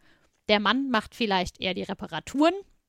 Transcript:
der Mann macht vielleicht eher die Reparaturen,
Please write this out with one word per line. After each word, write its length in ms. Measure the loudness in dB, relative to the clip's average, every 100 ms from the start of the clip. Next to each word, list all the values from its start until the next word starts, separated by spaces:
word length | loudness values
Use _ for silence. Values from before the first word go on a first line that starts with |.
| _ _ _ _ 0
der 140 | 2
Mann 280 | 2 0 0
macht 240 | -2 -2
vielleicht 460 | -4 0 0 -2 -4
eher 140 | -6
die 100 | -6
Reparaturen, 720 | -6 -8 -10 -10 -6 2 2 2 -6 _